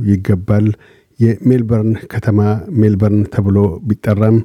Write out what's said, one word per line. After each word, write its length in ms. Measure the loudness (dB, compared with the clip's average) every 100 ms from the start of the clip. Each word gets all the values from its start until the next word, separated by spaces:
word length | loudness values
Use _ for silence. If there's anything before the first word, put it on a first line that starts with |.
ይገባል። 640 | 0 0 0 -2 0 0 0 -4 _ _ _ -2
የሜልበርን 720 | -2 0 0 0 0 -2 0 -4 -6
ከተማ 300 | -6 -2 0 0 -2 -4
ሜልበርን 500 | 0 2 2 0 0 -2
ተብሎ 300 | -2 0 2 0 -2
ቢጠራም 540 | -6 -4 -2 0 2 2